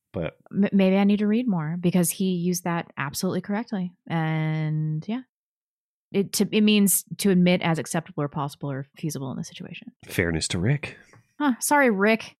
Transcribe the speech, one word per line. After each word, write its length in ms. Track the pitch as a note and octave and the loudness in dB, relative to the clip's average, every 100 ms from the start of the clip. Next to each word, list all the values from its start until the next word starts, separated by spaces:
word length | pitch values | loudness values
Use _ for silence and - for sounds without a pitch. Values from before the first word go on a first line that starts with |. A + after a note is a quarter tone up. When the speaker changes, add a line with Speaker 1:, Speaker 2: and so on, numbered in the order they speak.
| _ | _
Speaker 1:
But 240 | F#2 D#2+ - - | -6 -6 -8 -6
Speaker 2:
M-, 160 | - G3 | -2 2
maybe 260 | G3 F#3+ G3 | 4 4 4
I 60 | |
need 160 | G3+ G#3 | 4 2
to 60 | G#3 | 2
read 220 | A3 B3+ | 0 0
more, 280 | F3 D3+ F3 | -2 -2 -2
because 300 | F3 F3+ E3 | 2 2 2
he 220 | - F#3+ | 0 -2
used 300 | F3+ F3 F3 | 0 -2 -2
that 280 | F3+ E3+ - - | -2 -4 -6 -8
absolutely 420 | C#3 - F#3 F#3 | -8 -4 -4 -4
correctly. 540 | F#3+ G3+ A#3+ G3 F3+ _ - | -4 -6 -4 -6 -6 _ -6
And 960 | E3 D#3+ D#3+ D#3 D#3 D#3 D#3 D#3 D#3 G3 | -2 -2 -2 -2 -2 -2 -2 -2 -4 -6
yeah, 140 | B3 - _ _ _ _ _ _ _ _ | -8 -10 _ _ _ _ _ _ _ _
it 220 | G3 - | -4 -2
to, 140 | - G3 | -2 0
it 80 | G#3+ | 2
means 460 | G#3+ G#3 G3 - - - | 4 6 4 2 -4 -2
to 120 | G3+ | 2
admit 320 | F3+ F3+ F3+ | 4 6 4
as 160 | E3+ D#3 | 2 -2
acceptable 440 | A#2 E3 - E3 | -2 -6 -6 -6
or 60 | C#3+ | -4
possible 420 | D3+ C#3 - C#3+ | -4 -6 -6 -8
or 160 | C3+ C#3 - | -6 -8 -8
feasible 320 | D#3+ C#3+ C3 | -6 -6 -8
in 80 | - | -8
the 60 | |
situation. 480 | E3+ - - F3 - - - | -10 -12 -16 -16 -18 -20 -6
Speaker 1:
Fairness 400 | - E2+ D#2+ - | 0 2 0 -2
to 100 | F2+ | 0
Rick. 400 | G#2 C#3+ - - _ _ _ - | 0 0 -4 -16 _ _ _ -4
Speaker 2:
Huh, 160 | D4 A3+ | -2 0
sorry, 300 | - D4 B3+ | 2 4 4
Rick. 480 | F#3+ G#3 A3 - | 4 4 2 -2